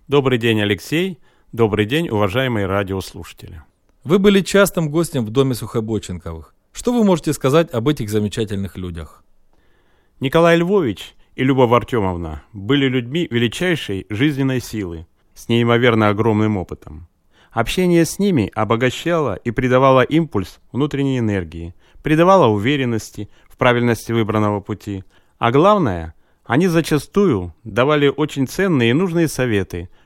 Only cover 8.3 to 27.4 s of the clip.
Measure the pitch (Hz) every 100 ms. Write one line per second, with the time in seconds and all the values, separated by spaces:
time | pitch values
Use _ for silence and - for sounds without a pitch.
8.3 | 120 104 98 95 - 90 85 78 - _
9.3 | _ _ _ _ _ _ _ _ - 135
10.3 | 165 170 170 170 202 135 95 - - _
11.3 | - 131 131 123 120 113 120 95 87 82
12.3 | 78 - 101 101 143 135 127 120 160 170
13.3 | 117 117 - 180 165 - 98 - 104 147
14.3 | 139 135 127 - 110 92 82 85 _ _
15.3 | - - 117 117 117 123 113 107 104 113
16.3 | 107 110 104 85 - - 76 85 _ _
17.3 | _ _ 117 113 - 180 170 160 - 202
18.3 | 160 95 - 107 113 127 - 170 170 135
19.3 | 92 123 110 127 127 135 131 123 151 165
20.3 | 104 90 - _ 113 147 139 139 131 110
21.3 | 101 80 82 85 - _ - 143 156 175
22.3 | 196 127 107 110 147 123 113 - - 104
23.3 | _ _ - 123 120 120 110 - 117 104
24.3 | 107 104 104 95 104 - 98 - _ _
25.3 | - 117 135 190 208 135 87 82 - _
26.3 | _ - 120 185 165 156 151 - 196 196
27.3 | 104